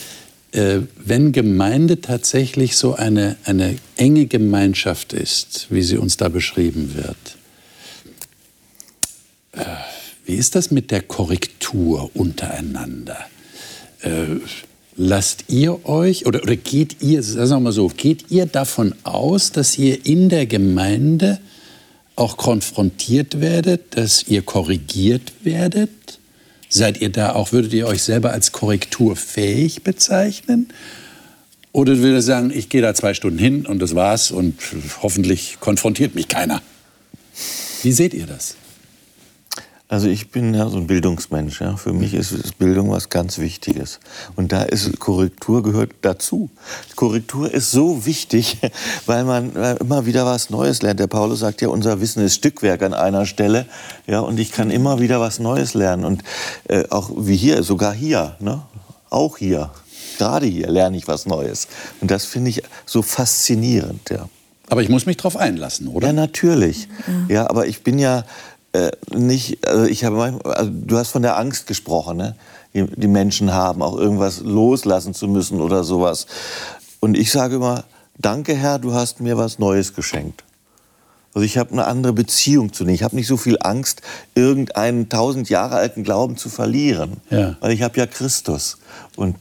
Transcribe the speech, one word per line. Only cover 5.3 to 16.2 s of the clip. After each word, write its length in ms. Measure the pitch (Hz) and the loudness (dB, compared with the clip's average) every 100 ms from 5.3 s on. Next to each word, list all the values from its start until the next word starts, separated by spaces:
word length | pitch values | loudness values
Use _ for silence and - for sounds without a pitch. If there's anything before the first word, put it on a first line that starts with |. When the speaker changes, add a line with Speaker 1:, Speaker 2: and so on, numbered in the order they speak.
| - - - - | -4 -4 -10 -4
Speaker 1:
wie 100 | 101 | 0
sie 140 | 87 - | 2 2
uns 220 | 95 - | 0 0
da 100 | 92 | 0
beschrieben 640 | 87 - - 85 78 73 | 0 -2 0 0 0 -4
wird, 220 | 73 67 - - - _ _ _ - - - - - - _ _ _ _ - - _ - - _ _ _ | -4 -8 -10 -16 -20 _ _ _ -20 -20 -20 -20 -20 -20 _ _ _ _ -20 -20 _ -12 -12 _ _ _
äh, 80 | - - 80 - - - - - | -14 -12 -12 -14 -16 -18 -16 -6
wie 80 | |
ist 200 | 92 127 | -2 0
das 160 | 190 180 | 0 2
mit 200 | 139 - | 0 0
der 100 | 101 | -2
Korrektur 1120 | - - 87 90 - - - 101 85 78 69 | -2 -4 -2 -2 -4 -8 -6 0 0 0 -2
untereinander? 1040 | - 87 - 82 76 78 67 - 64 - - - - - - - - - - | -2 -2 -2 -6 -6 -8 -8 -10 -12 -12 -14 -16 -20 -20 -20 -20 -20 -20 -10
Äh, 380 | 87 82 80 80 - - - _ _ - | -6 -4 -2 -4 -6 -14 -18 _ _ -2
lasst 480 | 92 98 98 - - | 2 2 0 -4 -2
ihr 380 | 123 151 170 - | 2 2 0 0
euch, 400 | 151 180 185 | 2 2 2